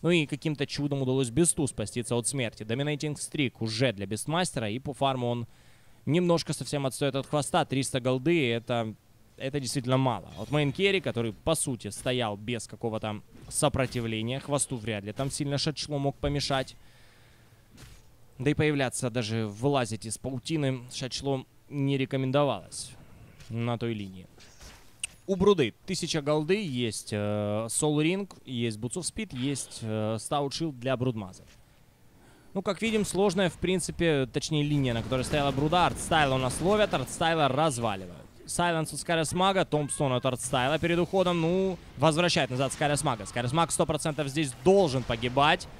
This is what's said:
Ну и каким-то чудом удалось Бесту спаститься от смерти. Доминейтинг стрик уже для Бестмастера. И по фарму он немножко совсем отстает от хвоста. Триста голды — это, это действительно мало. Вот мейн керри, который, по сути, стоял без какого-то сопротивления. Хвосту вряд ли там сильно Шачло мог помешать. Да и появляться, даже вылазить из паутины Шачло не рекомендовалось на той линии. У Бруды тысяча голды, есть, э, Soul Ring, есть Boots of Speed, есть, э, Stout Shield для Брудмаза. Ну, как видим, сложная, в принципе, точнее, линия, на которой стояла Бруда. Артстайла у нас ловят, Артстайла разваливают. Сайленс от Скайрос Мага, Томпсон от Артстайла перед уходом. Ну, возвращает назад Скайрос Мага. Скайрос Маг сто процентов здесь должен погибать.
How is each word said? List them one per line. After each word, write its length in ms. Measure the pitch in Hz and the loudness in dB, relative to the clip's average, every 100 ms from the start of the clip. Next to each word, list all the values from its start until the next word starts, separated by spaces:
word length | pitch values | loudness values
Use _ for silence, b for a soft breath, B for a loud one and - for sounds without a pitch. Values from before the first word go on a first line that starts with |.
Ну 80 | 170 | 4
и 160 | 175 147 | 4 2
каким-то 420 | 147 160 147 139 | -2 -4 -2 -4
чудом 340 | - 143 139 | -2 -2 0
удалось 280 | 131 131 127 | 0 0 2
Бесту 360 | 117 170 - 143 | 2 2 2 -2
спаститься 520 | - 107 - 117 120 | -2 -6 -4 -2 0
от 100 | 120 | 0
смерти. 360 | 139 113 - | -2 -4 -6
Доминейтинг 540 | 107 120 143 147 151 147 | -4 -2 -2 -2 -4 -4
стрик 440 | - 151 131 - | -6 -2 -2 0
уже 320 | 113 110 131 | -4 2 0
для 120 | 101 98 | 0 -4
Бестмастера. 640 | 107 - 160 180 - 110 | -4 -2 0 0 -2 -4
И 80 | 113 | -4
по 160 | 147 | -6
фарму 360 | 131 135 131 120 | 0 0 2 0
он 180 | 120 117 b b b b b - | -2 -4 b b b b b 0
немножко 460 | 156 180 170 - | 2 4 2 2
совсем 340 | 156 131 147 135 | -6 -4 -2 -2
отстает 300 | - 143 135 | 0 0 0
от 100 | 131 | -2
хвоста. 380 | 151 135 175 | -2 0 0
Триста 380 | 147 135 135 135 | 2 0 0 0
голды — 500 | 123 131 131 170 127 | 0 0 2 2 4
это, 440 | 117 113 120 110 104 _ - _ - | 0 0 -2 -2 -6 _ -20 _ -8
это 240 | 135 143 | -6 -4
действительно 340 | 127 143 120 131 | -4 -4 2 4
мало. 340 | 131 107 85 - | 4 0 -6 -12
Вот 160 | 113 | -2
мейн 220 | 147 143 | 0 2
керри, 260 | 127 196 190 | 2 2 2
который, 320 | 143 117 117 | 0 -2 -2
по 240 | 101 - 160 | -2 0 0
сути, 320 | - 120 104 | 0 -4 -6
стоял 480 | - - 127 113 104 | -6 -2 0 0 -4
без 320 | 104 120 - | -4 -6 -6
какого-то 540 | - 117 107 107 104 - - - | -6 -4 -2 -4 -6 -10 -20 -8
сопротивления. 920 | - 151 131 131 127 113 110 113 135 | 0 2 2 0 0 -2 -2 -2 -4
Хвосту 340 | - 143 - 127 | -2 -2 0 -4
вряд 300 | 104 107 101 | -4 -6 -6
ли 80 | |
там 180 | 107 139 | -6 -6
сильно 260 | - 143 139 | -4 -2 0
Шачло 400 | - 139 - 147 | -2 -4 -6 -2
мог 200 | 139 - | -2 -2
помешать. 580 | 143 143 - 135 131 - b b b b b b b b b - - - - - - - | -2 -2 0 -2 -2 -10 b b b b b b b b b -20 -20 -20 -20 -20 -20 -2
Да 100 | 131 | 0
и 40 | |
появляться, 560 | 147 156 147 131 - 127 | 2 2 2 0 -2 -2
даже 380 | 117 107 113 110 | -2 -2 -2 -2
вылазить 580 | 101 131 139 120 110 113 | -2 0 2 0 -4 -8
из 120 | - | -8
паутины 640 | 127 131 - 160 139 131 123 | -6 -6 -4 0 0 -2 -6
Шачло 520 | - 131 - 139 135 - - - | -10 -8 -6 -2 -2 -4 -20 -10
не 280 | 143 139 139 | -2 0 2
рекомендовалось 960 | 131 135 131 131 147 104 85 - - - - - - - - | 0 0 2 2 2 0 -8 -14 -14 -16 -20 -20 -20 -20 -10
на 300 | 110 120 117 | -4 -2 -2
той 160 | 120 | -2
линии. 340 | 113 98 92 90 - B B B B B B - - - | -4 -8 -12 -18 -20 B B B B B B -16 -16 -4
У 120 | 190 | 2
Бруды 360 | 196 196 120 - - | 4 6 4 0 -6
тысяча 360 | 185 165 165 | -4 -2 -2
голды, 400 | 143 151 151 196 | 2 0 2 0
есть, 520 | 196 123 120 - - | 0 -2 -2 -2 -4
э, 20 | 104 104 104 104 104 113 | -2 0 0 0 -2 -2
Soul 340 | - 151 151 | 0 2 2
Ring, 260 | 156 190 196 - | 2 0 -6 -12
есть 340 | - 127 117 107 | -8 -2 -2 -2
Boots 180 | 117 180 | -6 -6
of 80 | |
Speed, 300 | 165 - 214 | -6 -6 -8
есть, 460 | 127 131 139 - - | -4 -2 -4 -6 -8
э, 360 | 113 110 107 110 | -4 -2 0 -2
Stout 300 | - 147 143 | -2 -2 -2
Shield 240 | - 165 | -4 -6
для 240 | 131 123 127 | -4 -2 0
Брудмаза. 480 | 127 110 95 92 - - - - - _ - - B B B | 0 -2 -8 -12 -20 -20 -20 -20 -20 _ -20 -20 B B B
Ну, 80 | 196 | -6
как 200 | 196 185 | -4 0
видим, 240 | 226 220 196 | 2 2 0
сложная, 440 | - 202 185 185 | 2 2 4 0
в 80 | - | 0
принципе, 680 | 175 185 - 160 170 147 127 | 0 0 -2 0 2 4 2
точнее, 380 | 147 - 156 | -2 0 0
линия, 300 | 147 147 131 | 2 2 2
на 80 | 117 | 0
которой 220 | 110 131 | 0 -2
стояла 280 | 123 151 143 | 0 0 2
Бруда. 340 | 131 151 175 160 | 2 2 4 4
Артстайла 500 | - - 165 143 131 | 0 0 4 4 4
у 20 | |
нас 220 | 127 131 | 0 0
ловят, 340 | 165 214 208 | 2 4 4
Артстайла 540 | 165 127 - 165 165 143 | 2 -2 0 0 4 2
разваливают. 800 | 127 160 120 117 98 92 82 - - - | 4 2 2 -2 -2 -8 -14 -18 -20 -8
Сайленс 460 | - 175 165 156 | 0 2 2 -2
от 80 | 147 | -6
Скайрос 320 | - 165 156 | -2 0 2
Мага, 320 | 175 190 190 | 2 4 4
Томпсон 480 | 160 147 143 - 143 | 2 0 0 0 2
от 140 | 127 131 | 2 0
Артстайла 520 | 123 - 135 127 156 | -2 -2 0 2 2
перед 220 | 165 170 | 2 2
уходом. 400 | 170 190 180 175 | 2 2 2 2
Ну, 380 | 160 185 190 175 - - | 2 2 0 -2 -10 2
возвращает 520 | 147 151 175 175 131 | 4 4 4 2 0
назад 240 | 127 135 | 0 -2
Скайрос 280 | - 147 143 151 | 0 0 2 0
Мага. 200 | 117 98 | -2 -4
Скайрос 280 | - 123 | -4 0
Маг 180 | 151 165 | 2 2
сто 140 | - 170 | 2 0
процентов 420 | 151 165 147 143 | 0 -2 -2 -2
здесь 240 | 135 147 - - | 0 -2 2 6
должен 380 | 196 180 131 | 6 6 2
погибать. 680 | 113 117 120 127 147 170 - - | -2 -2 0 4 4 4 0 -14